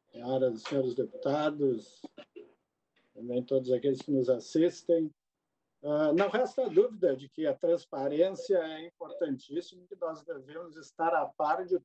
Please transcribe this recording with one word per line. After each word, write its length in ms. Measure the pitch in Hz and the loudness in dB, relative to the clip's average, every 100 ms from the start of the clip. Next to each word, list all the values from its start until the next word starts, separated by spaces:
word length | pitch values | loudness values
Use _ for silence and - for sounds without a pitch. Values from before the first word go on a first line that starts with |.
| _ | _
senhoras 460 | 117 123 131 127 110 | -10 -2 0 0 -2
e 120 | - | -2
senhores 260 | 139 127 123 | 0 0 -2
deputados, 1040 | 120 - 139 147 151 147 139 113 - - - - - - - _ _ _ _ _ _ | -4 -4 -2 0 0 0 0 0 -6 -20 -20 -20 -20 -20 -20 _ _ _ _ _ _
também 300 | - 120 123 | -14 -4 -4
todos 260 | 123 135 127 | 0 0 2
aqueles 320 | 123 143 131 | 0 2 -2
que 80 | - | 0
nos 180 | 135 123 | 2 2
assistem, 800 | 131 - 160 170 - - 165 156 _ _ _ _ _ _ _ | 0 2 2 2 0 2 2 2 _ _ _ _ _ _ _
ah, 280 | 143 151 151 | -2 2 2
não 160 | 165 202 | 4 2
resta 400 | 220 240 - 233 | 2 0 -2 2
dúvida 480 | 165 226 214 170 131 | 4 4 2 0 0
de 120 | 139 | -6
que 180 | - 151 | -4 -2
a 80 | |
transparência 1040 | 135 - 127 - 143 139 147 185 190 - 185 | 0 2 0 -2 -4 -2 2 2 2 0 0
é 300 | 160 160 170 | 0 -8 -14
importantíssima 960 | - 156 - 160 135 - 160 - 180 | -16 -12 -6 -4 -4 -6 -8 -8 -20
e 20 | 180 | -18
que 140 | 190 | -10
nós 240 | 165 151 | -8 -8
devemos 520 | 147 143 135 160 170 156 | -12 -14 -12 -16 -16 -18
estar 380 | 139 - 165 | -18 -2 0
a 120 | 160 - | 0 -2
par 380 | - 151 - | -2 0 0
de 140 | 180 180 | 0 -2